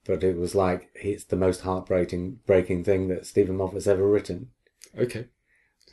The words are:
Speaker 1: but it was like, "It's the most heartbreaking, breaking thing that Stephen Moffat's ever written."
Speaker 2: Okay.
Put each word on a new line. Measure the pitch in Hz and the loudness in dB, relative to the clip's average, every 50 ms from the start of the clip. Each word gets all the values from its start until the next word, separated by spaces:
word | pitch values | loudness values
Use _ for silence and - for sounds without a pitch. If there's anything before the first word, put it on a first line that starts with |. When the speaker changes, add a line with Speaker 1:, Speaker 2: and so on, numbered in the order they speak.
| _ | _
Speaker 1:
but | - 98 87 92 | -4 -2 0 0
it | 95 92 85 | 0 0 0
was | 87 87 - | -2 -2 0
like, | 98 95 92 90 90 - _ - | 0 2 2 0 -2 -6 _ -16
"It's | - - 101 104 101 - | -8 -6 -6 -6 -6 -6
the | - - | -4 -2
most | 90 95 92 90 - | 0 2 0 0 0
heartbreaking, | - 92 92 92 90 - 95 92 90 - - 90 90 95 - - _ | -2 -4 -4 -4 -2 0 0 0 0 0 -2 -4 -6 -6 -8 -4 _
breaking | - 98 92 90 - 95 87 87 | 4 4 4 4 2 -2 -2 0
thing | 107 98 95 95 92 | 2 2 2 0 -2
that | 92 87 - | -4 -4 -8
Stephen | - - 101 101 92 92 95 | 0 2 2 2 2 0 -2
Moffat's | 95 92 95 98 90 101 | -2 -4 -4 -2 0 2
ever | 101 92 98 101 | 2 4 4 4
written." | 104 104 - - 90 92 117 - _ _ _ _ _ _ - - - 104 | 2 2 0 -2 -8 -10 -10 -14 _ _ _ _ _ _ -20 -14 -6 -4
Speaker 2:
Okay. | 120 123 - 110 120 - _ _ _ _ _ _ _ _ _ _ _ _ | -2 -2 -2 -6 -10 -12 _ _ _ _ _ _ _ _ _ _ _ _